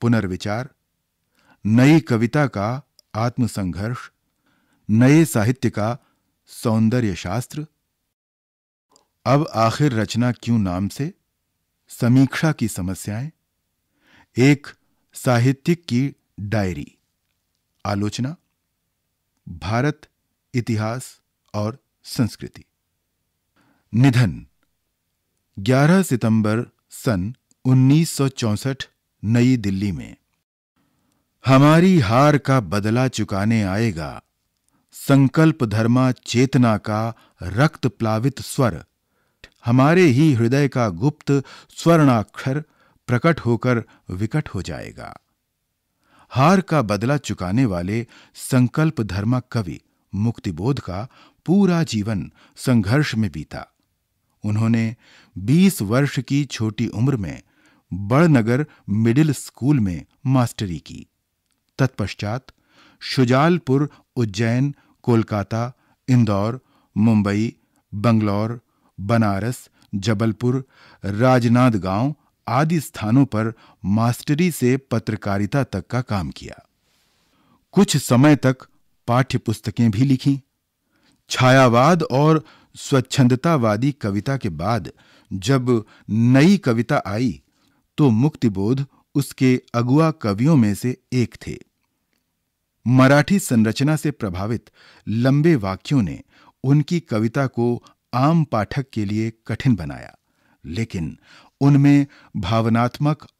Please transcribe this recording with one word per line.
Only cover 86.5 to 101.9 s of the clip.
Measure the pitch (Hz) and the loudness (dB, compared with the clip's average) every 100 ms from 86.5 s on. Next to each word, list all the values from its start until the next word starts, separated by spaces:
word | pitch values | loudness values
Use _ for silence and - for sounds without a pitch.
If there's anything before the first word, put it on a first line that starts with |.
| 202 | 4
कविता | - 117 117 147 - | 2 -2 -2 -4 -4
आई, | 104 127 78 _ _ _ _ _ - | -4 -4 -6 _ _ _ _ _ 0
तो | 147 | 2
मुक्तिबोध | 110 143 - 120 95 101 135 139 _ _ | 4 0 0 -4 -2 -2 -2 -4 _ _
उसके | 147 139 - 131 127 - | -6 -6 0 0 0 -2
अगुआ | 120 120 143 160 156 | -4 0 2 0 -2
कवियों | 113 101 135 160 | -4 0 2 4
में | 107 | 4
से | 98 120 127 - | 0 -4 -8 -6
एक | 127 113 - - | -4 -4 -6 -16
थे। | 62 - _ _ _ _ _ _ _ _ _ _ _ 110 | -16 -18 _ _ _ _ _ _ _ _ _ _ _ 0
मराठी | 131 131 143 147 196 | 4 6 6 4 0
संरचना | - 120 110 110 139 156 | 0 2 2 0 -2 0
से | 151 | -4
प्रभावित | 143 104 87 104 117 _ _ _ _ - | -6 -8 -6 -6 -6 _ _ _ _ -6
लंबे | 110 127 143 160 151 | -2 2 2 2 2
वाक्यों | 98 95 - 143 | 0 -8 -2 -2
ने | 92 65 - _ _ _ | -2 -6 -16 _ _ _
उनकी | 131 147 147 175 | 0 2 2 -4
कविता | - 113 113 143 135 | -4 -4 -2 -2 -4
को | - 120 120 _ _ _ | -2 -4 -4 _ _ _
आम | 120 139 170 | -2 0 2
पाठक | 147 113 101 - 127 | 0 -2 -4 -6 -8
के | - | -6
लिए | 101 107 113 - - | -4 -4 -4 -8 -10
कठिन | 113 135 101 | -4 0 0
बनाया, | 78 64 - _ _ _ _ _ | -2 -14 -18 _ _ _ _ _
लेकिन | - 85 113 95 78 - _ - _ - | -12 -8 -8 -6 -8 -10 _ -20 _ -2
उनमें | 139 139 143 | 2 4 6